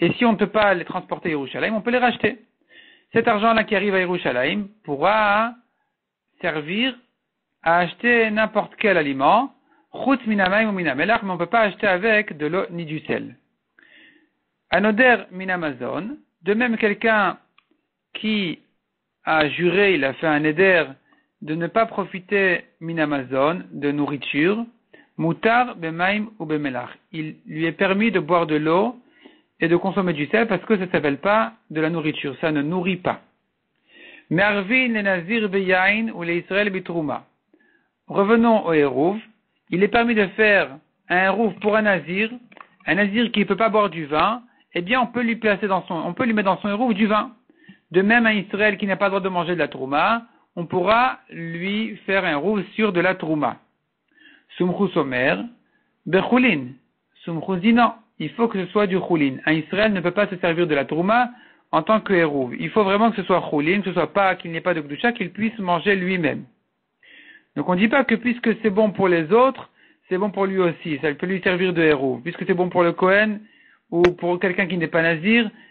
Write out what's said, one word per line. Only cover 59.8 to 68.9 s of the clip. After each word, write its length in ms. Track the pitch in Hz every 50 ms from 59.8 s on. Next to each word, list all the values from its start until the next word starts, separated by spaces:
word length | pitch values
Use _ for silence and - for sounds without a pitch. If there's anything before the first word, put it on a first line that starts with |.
| 214 220 202
ne 80 | 180
peut 100 | 160 175
pas 180 | 175 202 208 190
se 80 | 190
servir 300 | 175 185 175 160 165 175
de 80 | 156 151
la 100 | 139 135
trouma 460 | - 156 160 180 196 226 240 247 240 - - - - _ _ _ _
en 120 | - - -
tant 180 | - 220 214
que 120 | 214 - 196
hérouv. 420 | 170 165 151 143 143 131 123 - -
Il 120 | 160 160
faut 140 | - 220 208
vraiment 260 | 190 196 202 226 226
que 60 | 226
ce 60 | 202 175
soit 200 | - 185 165 - 151
choulin, 300 | 156 147 147 160 190 208
que 60 | 180
ce 80 | 190 165
soit 180 | 180 156 - -
pas, 220 | 202 196 190 180
qu'il 140 | - - 170
n'y 80 | 165 165
ait 20 |
pas 140 | 156 185 175
de 60 | 160
gdoucha, 320 | 147 139 143 - - 240 240
qu'il 180 | - 190 160
puisse 280 | - 202 214 220 226 -
manger 380 | 190 180 175 165 - 208 196
lui-même. 480 | 190 180 185 190 180 160 131 127 143 135 - _ _ _ _ _ _ _ _ _ _ _ - - - - - - - _ _ -
Donc 120 | 143 139 -
on 60 | 180
dit 140 | 180 214 220
pas 160 | 294 277 262
que 100 | - 233
puisque 360 | 220 - 247 233 240 - 233 202 - -
c'est 80 | 220
bon 200 | 190 214 220 208